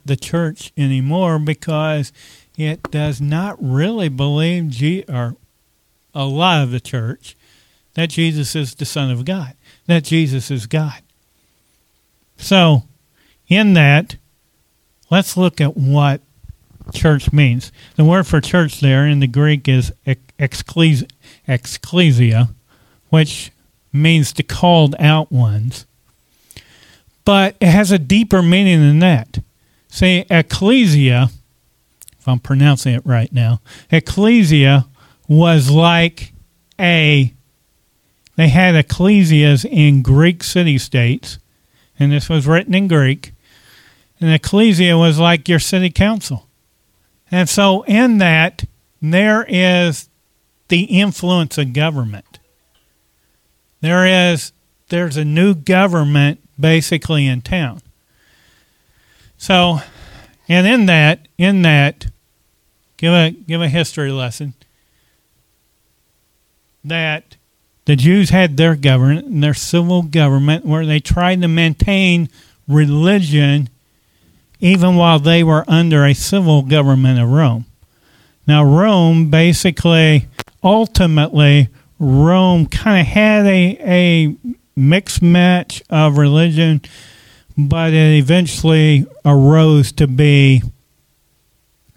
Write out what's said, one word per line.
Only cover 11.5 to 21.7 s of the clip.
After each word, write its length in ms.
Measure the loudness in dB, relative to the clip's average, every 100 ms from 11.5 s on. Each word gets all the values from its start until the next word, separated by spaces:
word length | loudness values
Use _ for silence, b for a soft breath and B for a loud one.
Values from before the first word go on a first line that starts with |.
| _ _ _ _ _ _ _ _ -16
So, 480 | -2 2 2 2 -2 _ _ _ _ _ -4
in 260 | 0 2
that, 420 | 4 4 2 -2 -10 _ _ _ _ _ _ _ _ -4
let's 260 | -2 -2 -2
look 240 | -2 -2
at 160 | -4 -2
what 440 | -2 0 0 -4 _ _ -20 -20 _ _ -18
church 400 | -6 -2 -2 0
means. 400 | 0 2 0 -8 -18 b b
The 80 |
word 240 | 2 2 0
for 120 | -2
church 400 | -2 -2 -2 -2
there 260 | -2 0 0
in 120 | 0
the 80 | -2
Greek 420 | 0 0 0 0
is 240 | -2 -2 -6 -8
ek-, 300 | -8 _ -8
exclesi-, 720 | -8 -8 -10 -2 0 0 -4 _ b b b
ecclesia, 1000 | -6 -6